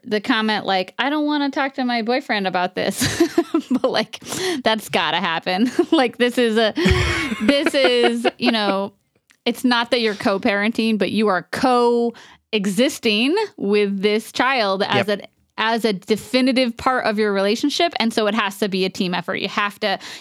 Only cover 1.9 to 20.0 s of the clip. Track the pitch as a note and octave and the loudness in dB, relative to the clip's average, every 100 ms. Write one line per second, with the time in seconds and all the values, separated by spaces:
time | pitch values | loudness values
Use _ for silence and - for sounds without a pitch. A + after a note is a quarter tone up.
1.9 | A#3+ A3 B3+ C#4 G#3+ F#3+ F3+ F#3 - F#3+ | -2 0 -2 -2 -2 -2 -2 -2 -2 -4
2.9 | - - - E4 - D4+ E4 - B3+ B3+ | -2 -2 0 0 0 0 0 0 0 0
3.9 | - A#3 - - D4+ F#4 D#4 A3+ A3 - | 0 -4 -8 -10 -6 -4 -2 0 -2 -2
4.9 | G#3 D#3+ E3 F#3 E3 F3+ F#3 A#3+ - D4+ | -2 0 0 -2 -4 -2 0 0 0 2
5.9 | E4 B3 - A#3+ B3 A#3 A3 A3 G#3+ F4+ | 2 2 2 0 2 2 2 0 2 2
6.9 | F#4 - F4 D4+ A3 G#3+ C#4 D#4+ C#4+ C4 | 2 2 -2 -4 -2 0 2 2 2 2
7.9 | B3 A#3+ A#3 A#3+ - B3 A3+ G3+ G3 G3 | 4 2 2 -2 0 0 0 0 -2 -4
8.9 | - _ _ _ _ A#3 A#3 B3+ A#3+ A#3 | -10 _ _ _ _ -6 -2 0 0 0
9.9 | B3 A3 G3+ A3+ G3 A3+ G3+ G#3 A3+ A3+ | 0 0 0 0 0 0 0 0 0 0
10.9 | G#3+ F#3 G3+ G#3+ F3+ - - C4 B3 A#3+ | 0 0 0 2 0 -2 -2 2 4 4
11.9 | A#3+ A#3 - - - _ G#3+ G3 F#3 C#4 | 2 0 -4 -16 -20 _ -2 -2 2 0
12.9 | - - G#3+ B3+ G4 G#4 - G3 G#3 G3+ | 0 0 2 2 0 -2 -4 0 2 2
13.9 | G3 G#3 G#3+ - - B3+ C4+ G3+ F#3+ G3+ | 0 0 0 -2 -2 0 2 0 0 0
14.9 | G3+ G3 G3+ - _ _ - A3 A#3 A3 | 0 0 -2 -6 _ _ -4 -2 0 0
15.9 | F#3+ - G#3+ - B3+ B3+ B3 B3 A#3 C4+ | 0 -2 -2 0 0 2 2 0 0 0
16.9 | B3+ - G#3 G#3+ G3 G3 A#3 D4 - E4+ | 0 0 0 0 2 0 0 0 0 0
17.9 | - A3+ A3+ G#3 A3 G3+ G3+ G#3 F#3+ F#3 | 0 -2 0 0 0 -2 -2 -2 0 -2
18.9 | - F#3 F3+ F3 F#3 F#3+ - G3+ - G#3+ | -2 -2 -2 -4 -6 -4 -2 -4 -2 -4
19.9 | F#3 | -4